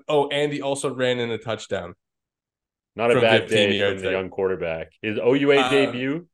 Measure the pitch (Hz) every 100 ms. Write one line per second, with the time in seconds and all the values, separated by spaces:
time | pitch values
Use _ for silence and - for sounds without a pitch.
0 | - 147 143 143 147 143 135 139 143 123
1 | 127 123 117 110 113 110 - 98 87 -
2 | _ _ _ _ _ _ _ _ _ 101
3 | 117 113 113 110 - 107 101 101 101 95
4 | 95 95 90 98 95 90 85 80 80 _
5 | 110 107 123 139 143 139 127 139 123 123
6 | 131 160 175